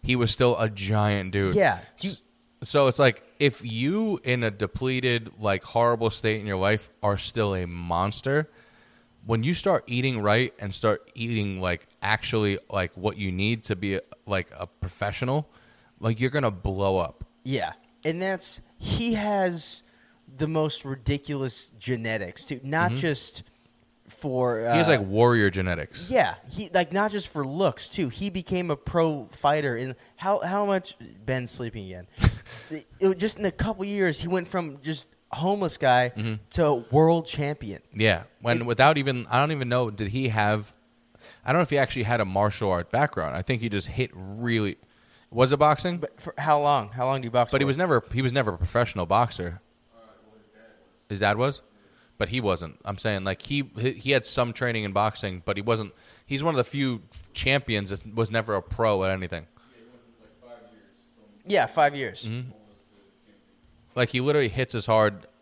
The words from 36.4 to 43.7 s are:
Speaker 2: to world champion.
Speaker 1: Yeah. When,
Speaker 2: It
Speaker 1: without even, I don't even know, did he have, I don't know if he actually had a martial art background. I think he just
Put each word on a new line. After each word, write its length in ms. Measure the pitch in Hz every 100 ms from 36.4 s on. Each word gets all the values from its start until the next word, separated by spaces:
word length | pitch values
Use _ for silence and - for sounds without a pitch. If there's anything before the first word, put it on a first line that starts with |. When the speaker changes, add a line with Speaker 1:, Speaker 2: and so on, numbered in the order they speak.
| -
Speaker 2:
to 340 | - 156 131 117
world 340 | 135 160 165 165
champion. 560 | - 143 147 110 95 _
Speaker 1:
Yeah. 300 | 104 110 85 - _
When, 200 | 117 120
Speaker 2:
It 40 | 120
Speaker 1:
without 320 | 117 135 151
even, 280 | 139 123 117
I 100 | 123
don't 120 | 147
even 160 | 151 123
know, 220 | 123 120
did 200 | 104 104
he 200 | 123 131
have, 440 | 110 104 107 101 - _ _ _ _ - -
I 80 | -
don't 80 | 156
know 40 |
if 60 | 175
he 80 | 143
actually 260 | 131 131
had 180 | 107 120
a 40 | 98
martial 440 | 95 104 - 104
art 180 | 90 82
background. 440 | 120 147 - 78 67
I 60 |
think 200 | - 123
he 60 |
just 180 | 117